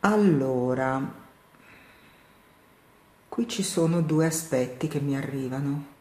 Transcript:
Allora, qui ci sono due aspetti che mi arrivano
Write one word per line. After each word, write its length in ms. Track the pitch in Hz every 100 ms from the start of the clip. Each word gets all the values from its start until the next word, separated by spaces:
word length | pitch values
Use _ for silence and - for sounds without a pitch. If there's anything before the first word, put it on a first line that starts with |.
Allora, 960 | 202 214 202 151 131 127 127 127 131 131 139 - - - _ - - - - - - - - _ _ _ _ _ _ - _ _ _
qui 180 | - 233
ci 160 | -
sono 380 | 190 - 165 170
due 260 | 156 156 160
aspetti 640 | 160 - 127 127 - 156
che 100 | 151
mi 180 | 139 135
arrivano 680 | 131 139 131 131 143 147 143 -